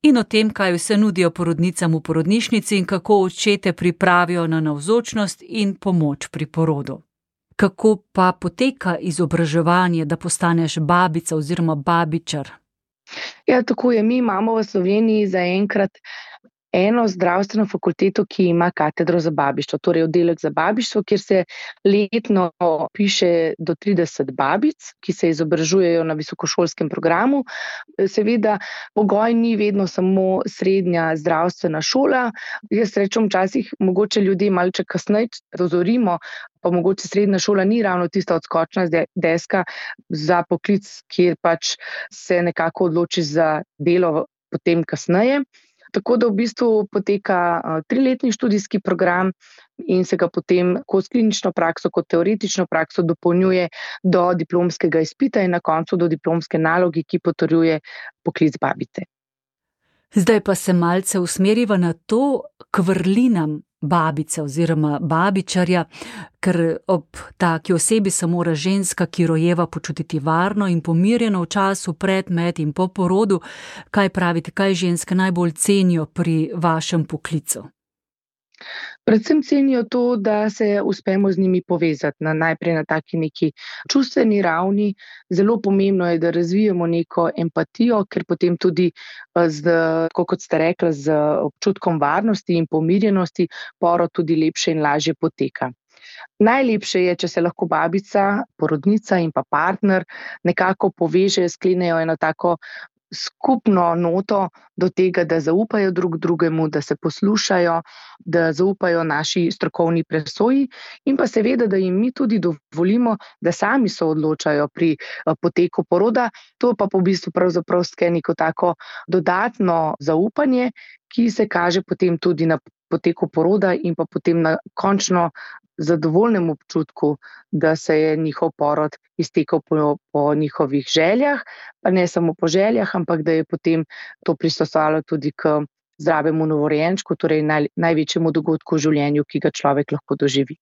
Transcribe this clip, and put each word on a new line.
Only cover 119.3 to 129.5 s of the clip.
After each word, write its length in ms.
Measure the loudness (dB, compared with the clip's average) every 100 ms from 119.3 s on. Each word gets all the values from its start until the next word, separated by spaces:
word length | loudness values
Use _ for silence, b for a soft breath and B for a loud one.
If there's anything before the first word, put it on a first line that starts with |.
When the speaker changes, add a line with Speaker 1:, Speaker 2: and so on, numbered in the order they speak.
| 0 -2 -2 0 0 0 -4
Speaker 2:
zaupanje, 720 | 0 0 0 0 0 2 -2 B B B _
ki 240 | 0 0
se 160 | 0 -2
kaže 340 | 0 0 0
potem 360 | -4 -2 0 2
tudi 280 | 0 0 0
na 140 | 0 _ _ _
poteku 380 | -2 -2 -2 -2
poroda 460 | 0 2 2 2
in 220 | 0 -2 -4
pa 100 | -4
potem 360 | -2 0 2
na 160 | 0 -2 -6
končno 580 | -4 0 0 0 0 0 B B B _ -8
zadovoljnem 680 | -2 0 2 2 2 2 0
občutku, 680 | -4 _ -4 -4 -2 -2 -2 B B _
da 240 | 0 0 0
se 260 | 0 2
je 160 | 2 0
njihov 340 | -2 -2 -4 -2
porod 380 | -2 0 -2 -6 _ -8
iztekel 420 | -2 -2 0